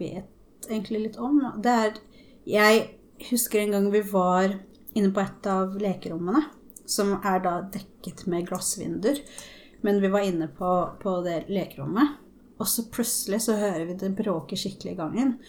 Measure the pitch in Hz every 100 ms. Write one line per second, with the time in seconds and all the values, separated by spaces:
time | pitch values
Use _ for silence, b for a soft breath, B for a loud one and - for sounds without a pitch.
0 | 180 185 - - - - - 220 196 220
1 | 220 220 240 294 247 214 240 233 220 214
2 | - b b b - 208 214 220 - -
3 | - - - 240 - 214 208 202 202 208
4 | 196 196 180 180 190 196 - - - 220
5 | 196 196 196 - 202 190 190 196 208 180
6 | - 165 175 262 302 - - - - -
7 | 202 196 202 185 185 175 190 196 - -
8 | - - - 175 180 185 - - 170 170
9 | 208 285 - B B B B B 208 202
10 | 196 202 202 170 160 - 180 180 165 -
11 | 202 180 180 165 151 196 160 - 143 196
12 | 294 - - - - - 214 - 226 -
13 | 233 - - 202 226 208 208 165 170 180
14 | 190 190 214 165 - 190 196 - 180 175
15 | 160 202 269 240